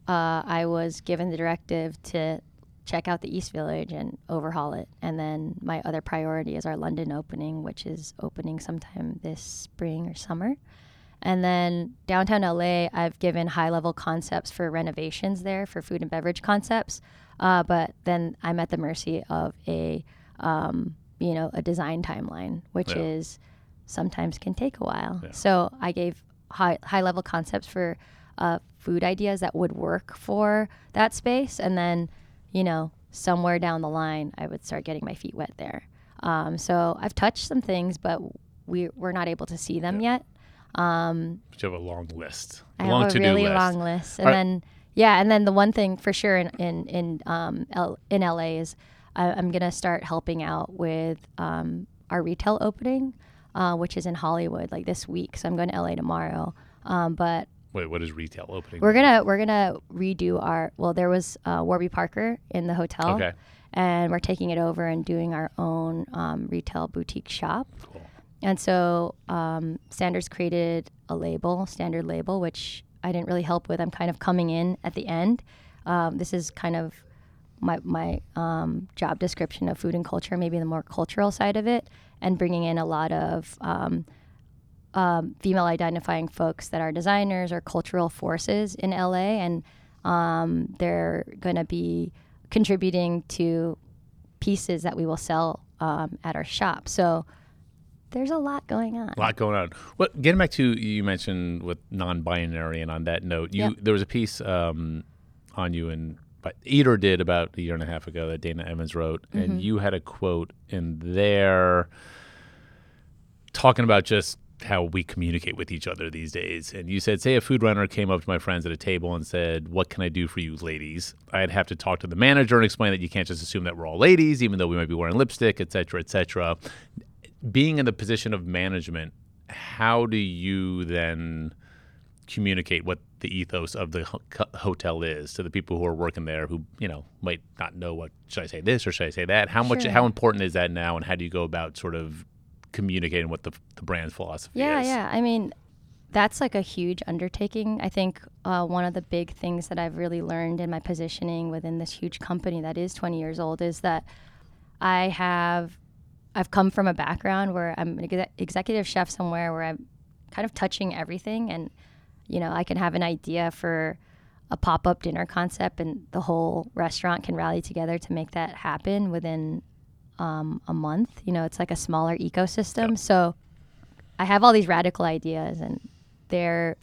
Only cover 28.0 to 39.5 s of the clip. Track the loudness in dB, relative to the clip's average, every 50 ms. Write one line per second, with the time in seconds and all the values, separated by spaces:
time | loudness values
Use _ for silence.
28 | -12 -20 -20 -20 -20 -18 -6 -2 0 0 0 0 -4 -10 -20 -10 -4 0 0 2
29 | 2 2 0 0 0 0 0 0 -2 -2 0 0 0 0 0 -2 -2 -2 -2 -2
30 | -2 -6 -16 -14 -6 -2 0 2 4 4 4 2 0 -2 -6 -16 -20 -8 2 2
31 | 2 2 2 -2 0 0 2 2 0 -2 -4 -4 -2 0 0 2 2 2 0 0
32 | -2 -4 -8 -16 -20 -20 -20 -20 -20 -6 -2 0 2 2 2 0 -2 -4 -8 -14
33 | -20 -20 -16 -4 0 2 2 4 4 2 2 2 2 0 0 -2 -2 -2 -2 -2
34 | -2 -2 -2 -4 -6 -6 -8 -8 -8 -8 -8 -10 -8 -8 -8 -8 -6 -6 -6 -6
35 | -6 -8 -10 -10 -10 -12 -8 -8 -10 -10 -10 -12 -12 -10 -10 -12 -14 -16 -20 -20
36 | -20 -20 -18 -6 -4 -2 0 0 0 -2 -4 -6 -2 0 2 2 2 2 0 -2
37 | -4 -6 -2 2 2 2 2 0 -6 -2 -2 -2 0 0 -2 0 0 -2 -4 -4
38 | -2 -2 -2 -2 -4 -10 -14 -16 -20 -20 -20 -20 -10 -4 -4 -2 -2 -4 -6 -6
39 | -6 -4 -2 -2 -2 -2 -4 -4 -6 -8